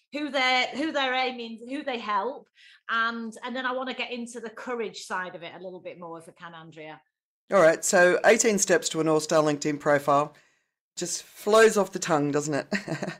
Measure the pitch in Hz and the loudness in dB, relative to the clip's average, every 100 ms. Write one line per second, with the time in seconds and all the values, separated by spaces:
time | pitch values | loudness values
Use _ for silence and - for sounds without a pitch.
0 | _ 285 294 269 254 254 247 240 320 277 | _ -8 -4 0 2 2 0 -2 -4 -2
1 | 262 254 254 240 226 220 240 277 285 233 | 0 0 -2 -4 -12 -12 -10 -10 -6 -6
2 | 214 208 220 - - _ - _ - 226 | -2 -2 -2 -6 -16 _ -20 _ -4 -2
3 | 226 233 226 214 254 254 254 262 254 240 | -2 -4 -10 -10 -10 -6 -4 -4 -6 -6
4 | - 240 233 240 214 - 247 240 202 - | -8 -8 -10 -12 -14 -12 -8 -6 -6 -8
5 | - 190 180 170 165 165 185 180 175 147 | -8 -8 -8 -10 -14 -14 -14 -14 -16 -14
6 | 170 165 175 - 170 165 165 156 156 151 | -14 -16 -18 -20 -18 -18 -20 -18 -16 -18
7 | _ _ _ _ - 202 160 165 - 190 | _ _ _ _ 0 4 6 4 2 6
8 | 180 180 - 220 226 196 - 165 - 160 | 6 6 4 4 4 2 2 2 2 -2
9 | 160 156 156 160 151 147 151 147 151 143 | 2 2 2 2 2 0 -2 -2 2 2
10 | 143 143 147 - _ _ _ _ _ - | 4 2 2 -6 _ _ _ _ _ -10
11 | 175 - - - 208 220 220 208 185 185 | -6 -8 -10 -8 4 8 8 6 0 -2
12 | - 151 143 147 151 139 - - - 151 | 0 0 2 0 -2 -4 -2 -6 -6 -8
13 | - | -8